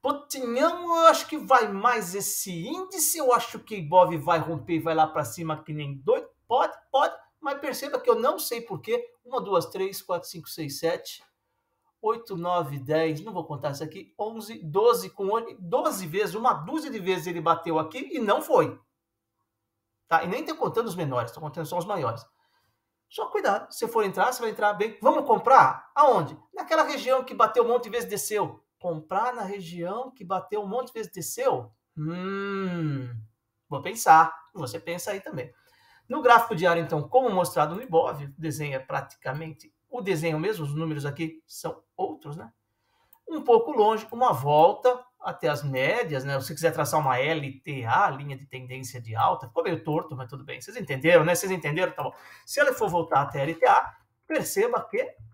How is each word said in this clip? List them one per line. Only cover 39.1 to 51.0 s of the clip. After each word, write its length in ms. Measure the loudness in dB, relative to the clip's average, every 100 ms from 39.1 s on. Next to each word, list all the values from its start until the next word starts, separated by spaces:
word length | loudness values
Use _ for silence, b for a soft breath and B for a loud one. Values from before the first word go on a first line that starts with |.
| -12 -10 -8 -10 -14 -20 _ _
o 120 | -8
desenho 400 | -4 -2 0 -2
mesmo, 240 | -2 -4
os 100 | -4
números 320 | -4 -4 -4 -6
aqui 340 | -6 -8 -8 _
são 380 | -12 -12 -12 _ -6
outros, 400 | -6 -6 -12 -14
né? 160 | -16 _ _ _ b b b b -10
Um 140 | -8
pouco 280 | 4 4 6
longe, 380 | 2 4 2 -4
uma 220 | 2 2
volta 720 | 2 4 8 8 6 2 2 -6 _
até 300 | -10 -4 -2
as 140 | -2
médias, 600 | -2 0 0 0 0 -4
né? 160 | -4 -4
Se 100 | -6
você 60 |
quiser 160 | 0 0
traçar 300 | 0 0 2
uma 180 | 2 0
L 420 | 0 -2 -4 -12
T 220 | -10 -8 0
A, 240 | 2 2
linha 260 | 0 -10 -12
de 80 |
tendência 560 | -14 -16 -12 -12 -12 -12
de 160 | -10 0
alta, 320 | 0 0 -4
ficou 140 | -4
meio 200 | -2 -4
torto, 320 | -2 -4 -4
mas 140 | -12 -12
tudo 160 | -14
bem. 160 | -12 -14
Vocês 160 | -12 -12
entenderam, 480 | -8 0